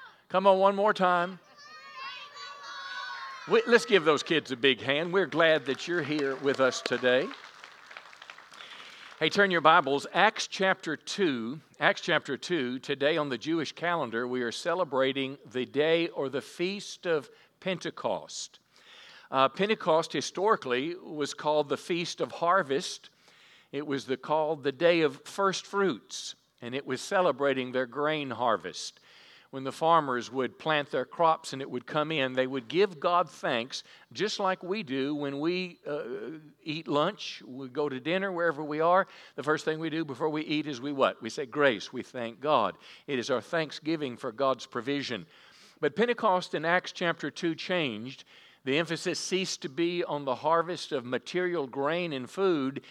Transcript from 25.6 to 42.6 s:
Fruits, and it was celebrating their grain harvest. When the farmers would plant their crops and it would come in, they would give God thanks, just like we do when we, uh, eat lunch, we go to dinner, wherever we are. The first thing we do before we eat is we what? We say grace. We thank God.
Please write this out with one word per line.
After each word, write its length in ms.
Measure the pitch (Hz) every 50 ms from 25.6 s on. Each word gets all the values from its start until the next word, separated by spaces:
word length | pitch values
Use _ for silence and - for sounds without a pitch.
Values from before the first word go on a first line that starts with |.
| -
Fruits, 720 | - - 202 196 185 131 92 - - - - - - - - _ _ _ _
and 100 | 123 117
it 140 | 127 139 -
was 140 | 143 131 120
celebrating 720 | - - 196 190 185 165 131 123 139 143 135 131 127 127
their 140 | 123 127 131
grain 440 | 120 117 143 147 151 156 151 143 131
harvest. 720 | 117 107 123 120 107 90 80 87 80 - - - - _ _ - - - - - - - _ _
When 120 | - 135 135
the 80 | 135
farmers 580 | 120 - 160 160 170 160 147 135 123 120 107 107
would 300 | 120 135 127 113 - -
plant 320 | - 160 156 147 143 -
their 120 | - 135 127
crops 480 | - - - 170 160 160 - - -
and 80 | 143 135
it 80 | 139 147
would 160 | 127 127 -
come 280 | - - 151 151 156
in, 220 | 160 147 131 131 131
they 120 | 127 131
would 220 | 131 135 135 117 110
give 320 | 139 175 208 202 180 143
God 280 | 185 175 175 175 180 -
thanks, 540 | - - - 170 135 117 117 139 - - - - - - - _
just 260 | 117 113 180 214 - -
like 240 | 202 185 185 185
we 220 | - 170 196 220 190
do 280 | 131 131 135 131 143
when 280 | 151 143 147 139 139 139
we, 400 | 151 170 180 185 185 180 160 - _
uh, 200 | - 147 147 - 113 127 101 110 135 160 156 156 147 - _
eat 240 | _ 160 151 165 -
lunch, 560 | - 147 143 151 185 214 - - - - - 104
we 240 | 113 127 131 135 127
go 200 | 127 151 147 147
to 100 | 131 127
dinner, 320 | 127 156 175 190 196 196
wherever 320 | 180 170 170 170 147 139
we 160 | 156 147 151 151
are. 300 | 160 170 180 190 185 - - - - - _
The 80 | -
first 220 | 127 147 156 151 -
thing 160 | 160 156 156
we 100 | 165 160
do 140 | 151 165 165
before 240 | 143 131 117 156 156
we 140 | 151 156
eat 260 | 151 - 151 151 151 151
is 120 | 139 117
we 120 | 127 147
what? 280 | 143 135 127 95 98 -
We 100 | - 113
say 160 | - - 143
grace. 460 | 120 123 147 143 135 113 92 - -
We 120 | - 123 101
thank 360 | - - 127 117 113 117 95
God. 360 | 127 151 151 123